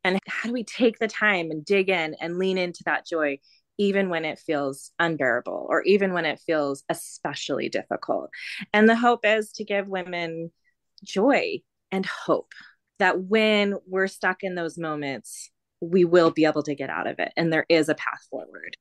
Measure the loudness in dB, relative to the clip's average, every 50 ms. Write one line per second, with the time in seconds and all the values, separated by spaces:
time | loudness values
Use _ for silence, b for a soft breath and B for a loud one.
0 | 0 0 0 0 _ -4 -10 -6 -6 -4 -4 -4 -6 -6 0 2 2 2 4 _
1 | -4 -4 0 2 2 2 4 2 0 -4 -6 -8 0 2 2 2 4 2 0 0
2 | 0 -4 -6 -6 -6 -6 -2 0 0 0 0 0 -2 -4 -6 -6 -4 -4 -4 -4
3 | -4 -4 -2 0 0 0 -2 -4 b b b b b _ _ 0 2 2 2 2
4 | 0 0 -2 -2 -4 -4 -8 -8 _ -4 -2 -2 -2 -4 -6 -8 -14 -20 _ -2
5 | 0 0 0 0 0 0 0 0 -2 -4 -8 -8 -2 0 -2 0 4 4 4 4
6 | 4 2 0 -2 -2 -2 -4 -4 _ -2 0 0 0 -2 -4 -6 _ -8 -6 -6
7 | -6 -16 -18 -10 _ -8 -8 -6 -6 -4 -4 -4 -4 -4 -4 -6 -4 _ -6 -6
8 | -2 -4 -4 -4 -4 -8 B B B B B B -8 B 4 6 6 6 6 6
9 | 4 2 2 4 2 2 2 2 0 -6 -10 -12 -6 -2 -2 -2 -2 -2 -6 -6
10 | -6 -6 -6 -6 -6 -6 -6 -8 -8 -10 _ _ _ _ _ _ _ _ _ -20
11 | -18 -6 0 2 4 4 4 2 0 -2 -6 -8 _ _ _ _ _ _ -4 -4
12 | -4 -4 -8 -8 -2 0 0 0 -2 _ -20 B B B B B _ _ _ _
13 | 2 2 2 0 0 2 2 4 4 4 4 4 2 0 -2 -4 _ -4 -2 -2
14 | 0 -2 -2 -2 -2 -2 -2 _ -6 -6 -6 -4 -6 -6 -6 -6 -6 -6 -6 -4
15 | -6 -6 -8 -8 _ -16 -18 -18 -18 -20 _ _ _ _ _ _ -6 0 4 4
16 | 4 6 6 6 6 6 4 4 2 2 2 0 -4 -4 -6 -6 -6 -6 -6 -4
17 | -4 -4 -4 -4 -6 -4 _ 0 0 2 2 0 2 4 4 4 4 2 0 -2
18 | -4 -8 -8 -8 _ _ -12 -12 -12 -14 -18 -18 -18 -18 -18 _